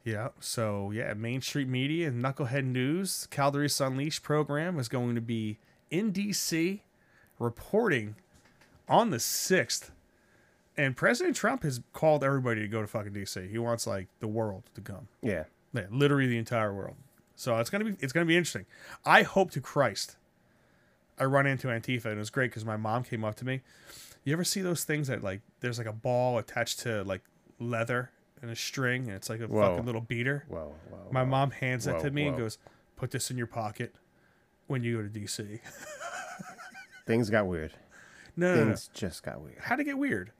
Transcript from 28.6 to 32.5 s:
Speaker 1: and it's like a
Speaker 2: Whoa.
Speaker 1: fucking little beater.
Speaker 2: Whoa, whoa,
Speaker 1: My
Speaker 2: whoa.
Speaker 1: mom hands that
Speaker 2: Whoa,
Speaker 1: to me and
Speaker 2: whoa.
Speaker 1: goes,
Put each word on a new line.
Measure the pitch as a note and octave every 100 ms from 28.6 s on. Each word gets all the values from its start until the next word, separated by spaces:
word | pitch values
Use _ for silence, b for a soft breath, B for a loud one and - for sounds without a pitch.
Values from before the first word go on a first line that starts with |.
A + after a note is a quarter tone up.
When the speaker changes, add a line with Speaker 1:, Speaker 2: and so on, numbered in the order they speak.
| - - C3 B2+ B2+
Speaker 1:
and | F#2+
it's | -
like | A2+
a | A2+
Speaker 2:
Whoa. | A2
Speaker 1:
fucking | G2+ F2+ A#2+
little | A2+
beater. | A2+ A#2 B2 C#3+ -
Speaker 2:
Whoa, | F2 D2+ D2 -
whoa, | G2 -
Speaker 1:
My | C3
Speaker 2:
whoa. | C3
Speaker 1:
mom | C3 C#3
hands | - C3 B2+
that | C3 -
Speaker 2:
Whoa, |
Speaker 1:
to | C#3
me | C#3+ D3
and | C3+
Speaker 2:
whoa. |
Speaker 1:
goes, | A2+